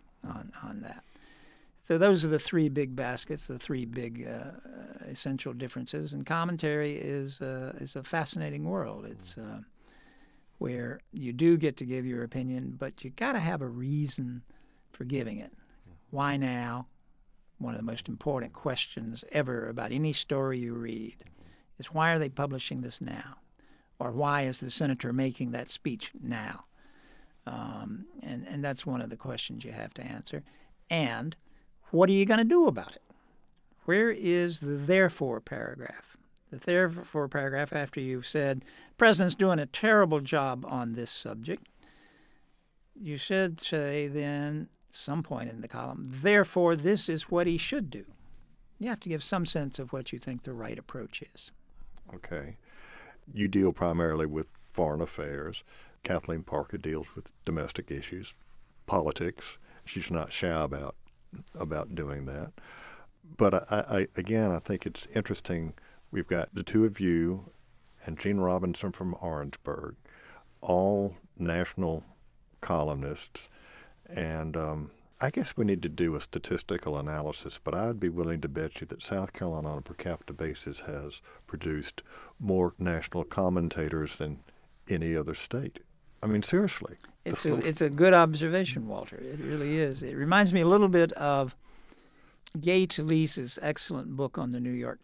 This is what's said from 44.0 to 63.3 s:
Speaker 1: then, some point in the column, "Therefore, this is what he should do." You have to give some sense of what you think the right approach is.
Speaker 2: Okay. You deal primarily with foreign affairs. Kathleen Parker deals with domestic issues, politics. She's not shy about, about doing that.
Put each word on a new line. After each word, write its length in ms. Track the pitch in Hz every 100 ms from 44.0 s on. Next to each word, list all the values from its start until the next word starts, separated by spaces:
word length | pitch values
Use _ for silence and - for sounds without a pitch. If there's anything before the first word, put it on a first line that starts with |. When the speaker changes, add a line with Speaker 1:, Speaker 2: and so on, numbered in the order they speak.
| 143
Speaker 1:
then, 640 | 147 143 143 147 151 - _ _
some 320 | - - 151
point 260 | 151 123 120
in 120 | 113
the 60 | 113
column, 360 | 117 123 131 -
"Therefore, 680 | 131 175 208 196 185 175 165
this 340 | 156 208 -
is 140 | 160
what 240 | - 175 180
he 100 | 170
should 320 | - 285 170
do." 160 | 113 95 - - - - - - -
You 120 | 220
have 100 | 226
to 80 | 185
give 140 | 156
some 220 | - 196 170
sense 340 | 160 143 -
of 120 | 127
what 200 | 135 127
you 80 | 123
think 240 | 135 123
the 100 | 139
right 240 | 120 113 113
approach 460 | - - 110 - -
is. 180 | - - - - - - - -
Speaker 2:
Okay. 440 | 87 - 85 71 110 - - - - - - -
You 160 | 107 101
deal 240 | 98 95
primarily 540 | - 87 82 82 78 78
with 220 | 76 78 - -
foreign 300 | - 82 76
affairs. 640 | 82 - 73 71 76 95 - - - -
Kathleen 420 | - 87 - 82
Parker 340 | - 76 73 -
deals 380 | 80 78 80 -
with 160 | - - -
domestic 460 | 82 73 - -
issues, 420 | 69 - 90 101 - - - - - -
politics. 720 | 98 76 - 87 - - - - - -
She's 240 | - 82
not 240 | 85 78
shy 140 | - 90
about, 480 | 80 73 69 71 - - _ - - -
about 400 | 165 80 76 -
doing 320 | 85 73 71 67
that. 280 | 69 - - - - - - - _ -